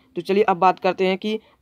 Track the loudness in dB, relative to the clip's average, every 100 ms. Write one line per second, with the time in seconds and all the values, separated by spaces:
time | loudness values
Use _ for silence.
0 | _ -10 -2 0 2 2 2 0 -2 -2
1 | -2 -2 -4 -8 _ _